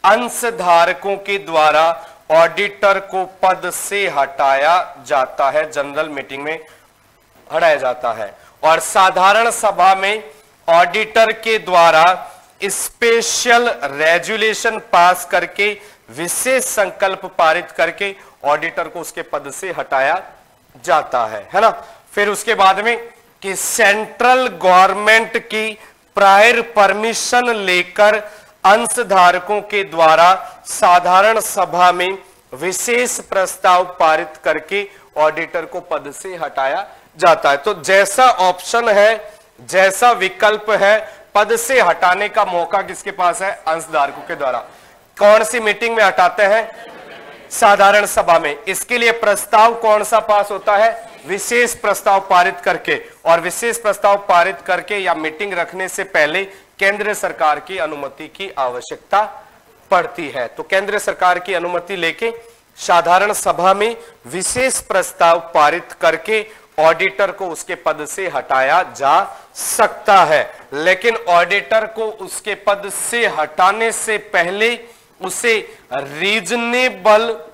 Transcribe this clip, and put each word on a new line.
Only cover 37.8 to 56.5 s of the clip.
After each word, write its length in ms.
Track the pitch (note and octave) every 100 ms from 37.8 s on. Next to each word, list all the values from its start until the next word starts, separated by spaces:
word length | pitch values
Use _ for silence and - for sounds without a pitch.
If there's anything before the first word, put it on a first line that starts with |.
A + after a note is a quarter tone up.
| C#3+ F#3+ G3 - B3+ F3
ऑप्शन 480 | F#3 F3+ - A#3 A#3
है, 440 | G3+ G#3+ A3 - - _ _
जैसा 500 | B2 F3+ F#3+ F#3+ A#3+
विकल्प 560 | G#3+ F#3 - G#3+ G#3+ G#3+
है, 280 | G3+ G3 G#3+ - - _ G3+
पद 200 | G#3+ A3+
से 220 | - C4
हटाने 480 | F3+ - F#3 F#3 G#3
का 160 | A3 F#3+
मौका 360 | F3 E3+ G3+
किसके 300 | F3+ F3 G3
पास 280 | F3+ F3+ E3+
है? 100 | F#3+ - -
अंशधारकों 540 | D#3+ D3+ D#3 C#3 D3
के 140 | D3 D#3+
द्वारा। 240 | C#3 A#2+ - - _ _ _ -
कौन 260 | G#3 G#3+
सी 160 | A3 A#3+
मीटिंग 360 | G#3+ G3+ A#3 A3+
में 80 |
हटाते 400 | G3 F3+ F3+ - G3+
हैं? 240 | A3 G#3+ - - - - - - - -
साधारण 540 | - A3 G3+ G3 G#3 G3+
सभा 320 | - F#3 E3
में। 160 | D#3 D3
इसके 340 | F#3+ F#3 - A#3+
लिए 140 | A#3
प्रस्ताव 600 | A#3 G#3 G3 - A3 A3+ A#3
कौन 280 | A3 G#3+
सा 160 | G#3 A3
पास 300 | G#3+ G#3 G3+
होता 240 | G3 - G3+
है? 320 | A3+ A3+ - - C#3
विशेष 460 | F#3+ - A#3+ A#3 -
प्रस्ताव 440 | G#3+ G3 G#3+ G3 F#3+
पारित 300 | F3+ F3+ F#3+
करके। 420 | G3 E3+ - D3 - _ D#3+
और 140 | E3+
विशेष 380 | E3 E3+ A#3 A3+
प्रस्ताव 480 | G#3+ G3 G#3 G3+ G3+
पारित 320 | F3 F3 F#3+
करके 360 | - F3+ E3+ G#3
या 160 | F#3 D#3+
मीटिंग 380 | D#3 D#3 G3+
रखने 340 | F3+ E3 F#3 F#3
से 140 | - F#3+
पहले 380 | E3+ D3 F3 G3